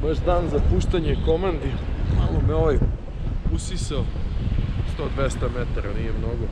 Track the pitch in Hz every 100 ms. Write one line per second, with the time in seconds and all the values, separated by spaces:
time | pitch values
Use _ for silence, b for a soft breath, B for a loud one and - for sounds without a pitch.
0 | 151 147 170 175 170 - - 180 - 185
1 | 151 143 156 160 190 151 131 120 - -
2 | - - - 156 156 156 160 139 - -
3 | - - - - - - - 175 - 139
4 | - - - - - - - - - -
5 | 139 135 135 - 123 120 120 - 101 104
6 | 107 107 110 - -